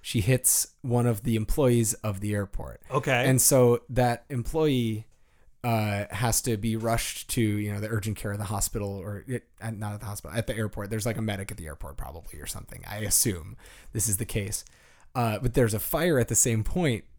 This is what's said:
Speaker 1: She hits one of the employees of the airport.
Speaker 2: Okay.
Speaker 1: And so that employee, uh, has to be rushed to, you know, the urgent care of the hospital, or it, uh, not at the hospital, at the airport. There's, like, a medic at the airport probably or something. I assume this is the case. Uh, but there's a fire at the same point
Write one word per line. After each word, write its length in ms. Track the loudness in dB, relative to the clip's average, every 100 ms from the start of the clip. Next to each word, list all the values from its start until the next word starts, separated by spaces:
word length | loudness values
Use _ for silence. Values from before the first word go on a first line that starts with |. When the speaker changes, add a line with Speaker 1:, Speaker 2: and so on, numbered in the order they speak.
Speaker 1:
She 200 | -2 -2
hits 480 | 2 2 4 2 0 _
one 240 | 0 2 2
of 180 | 0
the 100 | 0
employees 600 | 0 2 4 6 6 2
of 260 | 0 -4 -4
the 140 | -2
airport. 480 | -2 -4 -6 -10 -14 -4
Speaker 2:
Okay. 380 | -2 2 2 4
Speaker 1:
And 120 | 4
so 400 | 6 8 8 6 2
that 360 | 2 2 0 -4
employee, 760 | -6 -2 2 2 2 0 -2 -8 _ _ _ -20 -8
uh, 420 | 0 2 2 -2 -4
has 300 | -2 0 0
to 140 | 0 0
be 180 | 0 0
rushed 520 | 0 0 -2 -8 -4
to, 120 | 2
you 280 | 2 2 -2
know, 80 | -4
the 80 | -2
urgent 280 | -2 -2 -4
care 140 | -4
of 60 | -6
the 60 |
hospital, 440 | -4 -2 -2 -2 -4
or 360 | -6 -8 -10 -8
it, 160 | -8 _ _
uh, 100 | -10
not 220 | -6 -8
at 80 | -8
the 60 | -10
hospital, 280 | -10 -6 -4
at 100 | -4
the 100 | -2
airport. 320 | -4 -4 -6
There's, 160 | -2
like, 140 | -2 -2
a 40 |
medic 280 | -2 -4 -6
at 80 | -10
the 80 | -12
airport 320 | -10 -10 -8
probably 400 | -8 -10 -14 -12
or 60 | -10
something. 360 | -10 -12 -16 -10
I 100 | -6
assume 580 | 0 2 2 0 -6 -16 -18 -20 -8
this 160 | -4 -2
is 80 | -2
the 80 |
case. 400 | -2 -4 -4 -6 -8 -20 -20 -20 -8
Uh, 240 | -2 0 0
but 140 | 0
there's 200 | 4 4
a 40 | 2
fire 400 | -2 0 4 4
at 100 | 4
the 60 |
same 300 | 2 4 2
point 400 | 2 2 2 0 -4